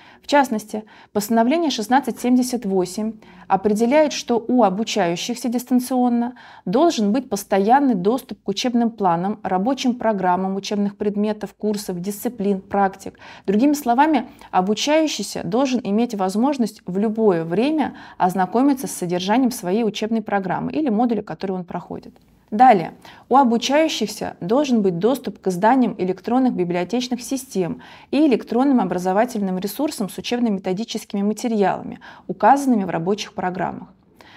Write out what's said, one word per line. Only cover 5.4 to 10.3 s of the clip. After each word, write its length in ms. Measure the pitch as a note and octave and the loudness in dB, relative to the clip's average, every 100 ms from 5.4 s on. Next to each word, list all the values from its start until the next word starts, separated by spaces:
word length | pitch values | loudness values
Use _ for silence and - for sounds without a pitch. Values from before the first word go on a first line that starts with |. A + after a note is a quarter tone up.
| A#3+ | -4
дистанционно 840 | A#3+ - B3 B3 B3+ B3 A#3+ A#3+ - - - F#3 | -4 0 0 2 0 2 0 -2 -8 -20 -12 -2
должен 440 | A#3 E4+ B3+ G3+ | 2 2 2 0
быть 200 | C4 B3+ | 0 -2
постоянный 640 | - - G3 G3 C4+ C#4 | -6 0 0 4 4 4
доступ 480 | G3 G3 B3+ - G#3 | 2 0 -2 -6 -12
к 60 | - | -8
учебным 420 | G3 B3 A#3 A#3 | -4 -2 0 0
планам, 500 | A3+ F#3 E3+ G3 - | 0 0 2 -2 -4
рабочим 520 | F#3+ F#3 A3+ C#4 B3+ | -2 0 0 0 -2
программам 600 | B3 A3+ G3+ F#3 | 0 -2 0 0